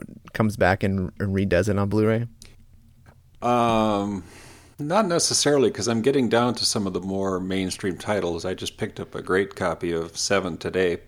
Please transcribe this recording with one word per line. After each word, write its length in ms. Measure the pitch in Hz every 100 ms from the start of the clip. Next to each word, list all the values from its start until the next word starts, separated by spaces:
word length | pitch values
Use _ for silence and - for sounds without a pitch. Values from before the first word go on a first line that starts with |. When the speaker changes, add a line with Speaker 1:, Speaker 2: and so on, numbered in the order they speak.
| - - -
Speaker 1:
comes 220 | - 110 101
back 280 | 90 98
and, 260 | 101 98 90 -
and 160 | 101
redoes 340 | 95 98 87 101
it 80 | 98
on 80 | 101
Blu-ray? 400 | 104 107 110 117 - - - - - - - - - _ -
Speaker 2:
Um, 800 | 117 123 117 113 110 104 101 98 90 - - - - -
not 280 | 147 190 196
necessarily, 640 | 170 - 117 143 147 117
'cause 180 | - 104
I'm 120 | 117
getting 260 | 117 139 117
down 240 | 113 120 110
to 80 |
some 220 | - 117 98
of 60 |
the 60 | 90
more 380 | 95 95 95 92
mainstream 560 | 92 95 92 - 98 80
titles. 460 | - 104 87 85 92
I 60 |
just 220 | 95 - -
picked 200 | 104 -
up 140 | 95
a 60 | -
great 320 | - 92 98
copy 380 | - 92 80 87
of 240 | 82 82 -
Seven 400 | - 98 92 80
today, 400 | 82 90 92 85